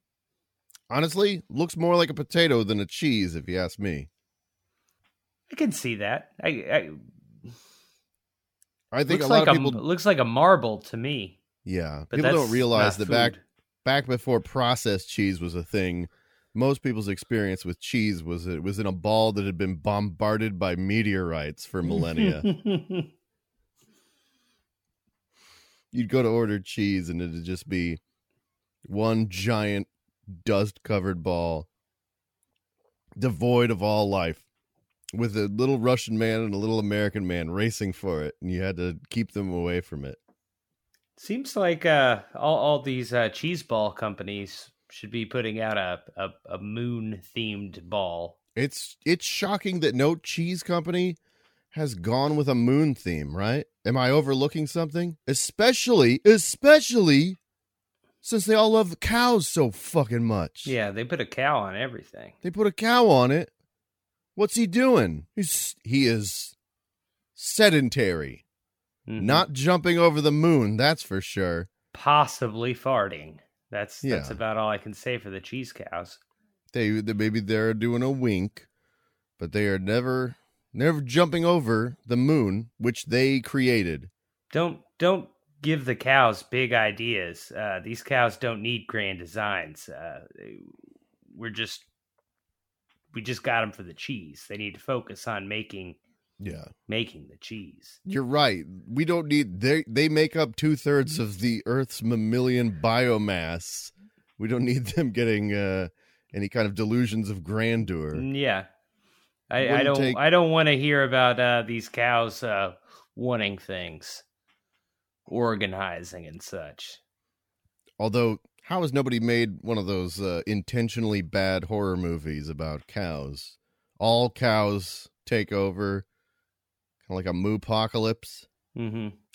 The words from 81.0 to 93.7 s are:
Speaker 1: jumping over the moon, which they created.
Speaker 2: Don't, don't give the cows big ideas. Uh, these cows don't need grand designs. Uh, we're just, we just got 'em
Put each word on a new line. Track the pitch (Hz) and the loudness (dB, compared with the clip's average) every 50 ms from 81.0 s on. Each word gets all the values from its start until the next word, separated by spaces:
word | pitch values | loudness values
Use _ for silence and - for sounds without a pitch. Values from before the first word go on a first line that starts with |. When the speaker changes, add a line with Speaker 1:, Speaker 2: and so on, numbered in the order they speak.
Speaker 1:
jumping | 139 123 120 165 175 156 151 170 165 | -2 0 2 4 4 4 2 2 2
over | 170 175 170 131 113 113 110 117 123 123 - _ | 2 2 2 2 2 2 0 0 -2 -6 -10 _
the | 113 120 | 0 2
moon, | 123 127 143 160 147 113 98 95 107 117 117 _ - | 2 4 4 4 4 4 2 2 -2 -4 -6 _ -4
which | - 127 117 - - | -2 -2 -2 -2 -4
they | 151 120 127 131 135 135 135 | 0 2 4 4 4 2 2
created. | 113 - - 139 127 127 120 110 95 85 78 67 73 92 - _ _ _ _ _ _ _ | 0 -2 0 2 2 4 4 4 2 0 -4 -6 -8 -14 -20 _ _ _ _ _ _ _
Speaker 2:
Don't, | - 156 170 170 - - _ _ _ - | -2 -2 -2 -2 -4 -8 _ _ _ 0
don't | 165 180 190 180 - - _ _ _ _ _ _ | 2 2 2 2 -2 -8 _ _ _ _ _ _
give | 143 151 160 147 131 | -2 -2 -2 0 -2
the | 127 117 | -4 -4
cows | - - 131 135 135 127 113 104 - - | -2 2 4 6 6 6 6 4 0 -6
big | - 123 127 131 117 | -4 -2 -2 0 2
ideas. | 123 113 110 107 101 101 117 120 113 98 90 85 85 - - - - | 2 2 2 2 0 -2 -4 -4 -2 -2 -4 -6 -8 -12 -16 -14 -10
Uh, | 101 107 104 95 92 - | -8 -6 -6 -6 -6 -8
these | 113 117 - | -10 -12 -10
cows | - - 139 127 120 113 - - | -6 0 2 2 2 2 0 -2
don't | - 120 113 104 | -4 -4 -4 -4
need | 107 120 120 113 101 | -4 -4 -6 -6 -6
grand | - - 107 101 98 95 85 | -6 -6 -4 -4 -4 -6 -8
designs. | 87 80 - 110 107 104 98 90 80 78 76 - - - | -12 -10 -6 -4 -4 -2 -2 -4 -6 -8 -12 -18 -18 -18
Uh, | 73 67 82 76 69 - - - - - 50 55 53 50 50 50 - _ - - _ _ _ _ _ _ _ _ - | -16 -14 -12 -14 -14 -14 -18 -20 -20 -20 -20 -18 -18 -20 -20 -20 -20 _ -20 -20 _ _ _ _ _ _ _ _ -16
we're | 87 117 113 | -12 -12 -8
just, | 101 107 113 104 - - _ _ _ _ _ _ _ _ _ _ _ _ _ _ _ _ _ _ _ _ _ _ _ _ _ _ - | -6 -6 -8 -8 -10 -14 _ _ _ _ _ _ _ _ _ _ _ _ _ _ _ _ _ _ _ _ _ _ _ _ _ _ -14
we | 117 | -10
just | 107 117 123 - | -8 -8 -8 -6
got | - 127 117 117 | -2 -2 0 0
'em | 110 107 | 0 -2